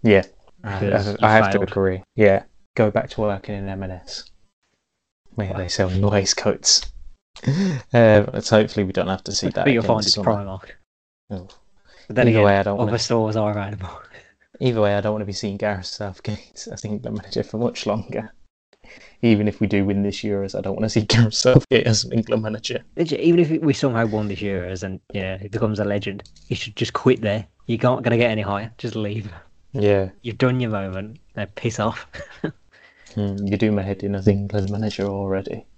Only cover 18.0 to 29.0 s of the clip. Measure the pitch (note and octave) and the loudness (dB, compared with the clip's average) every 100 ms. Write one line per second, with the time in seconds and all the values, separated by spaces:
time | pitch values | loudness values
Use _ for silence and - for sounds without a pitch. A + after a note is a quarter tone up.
18 | - A2 G#3+ - - _ _ _ - - | -4 -10 -10 -16 -20 _ _ _ -20 -20
19 | - _ A#2 G#2 G#2 G2+ G#2 G2+ G2 G2+ | -20 _ 4 4 2 0 0 2 2 0
20 | G2+ G2+ G#2 G2+ G2 G2 F#2+ G2 A2 A2+ | -2 -4 -4 -4 -4 -6 -6 -4 0 0
21 | G#2+ A2 A#2 - B2 B2+ - B2 A#2+ A2 | 2 4 4 4 6 6 6 2 4 0
22 | A#2+ A#2+ A2+ A2+ G#2+ A2 - A#2 - - | 0 -2 0 -2 -2 -6 -6 -8 -8 -4
23 | E3 D3 E3 E3+ D#3+ D#3+ D#3+ - C#3+ A2+ | -2 2 4 6 4 2 0 2 0 2
24 | A2+ G#2+ G#2 G2 G2+ F#2+ F2+ F#2 F#2+ F#2+ | 0 0 -2 -4 -4 -4 -4 -6 -8 -10
25 | _ G2+ F#2+ F#2 G#2 - A2 G#2 G2+ G2+ | _ -6 -6 -6 -8 -2 -2 0 0 -2
26 | G#2 G2+ - - - A#2+ - G#2 A2+ - | -4 -10 -14 -20 -8 -8 -8 -6 -4 0
27 | - B2 A2 G#2 G2+ _ - A2+ B2 B2+ | 2 2 2 -2 -6 _ -6 0 0 0
28 | A#2+ A#2 A#2+ A2 G2+ G2+ A2 - A#2+ A2 | 2 2 2 0 -2 -4 -6 -10 -8 -6